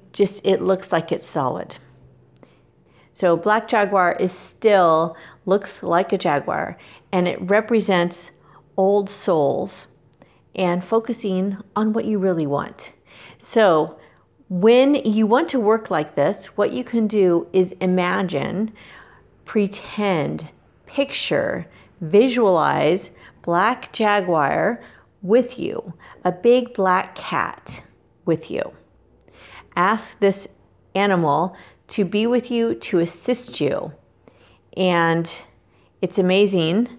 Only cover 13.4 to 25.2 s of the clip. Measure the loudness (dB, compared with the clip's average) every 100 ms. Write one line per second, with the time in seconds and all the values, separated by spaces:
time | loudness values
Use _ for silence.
13.4 | -4 2 4 4 0 -8 -20 _ _ _
14.4 | -8 2 4 6 4 2 0 0 2 2
15.4 | 2 0 2 0 0 -4 -2 -2 0 -2
16.4 | -6 -4 -2 -4 -4 -2 0 2 2 2
17.4 | 0 0 0 0 0 0 0 0 -2 -4
18.4 | -4 -4 -6 -8 -20 -20 -20 -20 _ _
19.4 | -4 -2 -2 -4 -10 -4 0 0 -2 -6
20.4 | -12 -20 _ _ -10 -6 -4 -6 -2 -2
21.4 | -2 -4 -10 -18 -20 -12 2 4 4 4
22.4 | 2 4 2 2 2 0 -4 -20 -20 -12
23.4 | -2 0 0 -2 -8 -2 0 2 2 0
24.4 | 2 0 -2 -4 -10 -20 _ _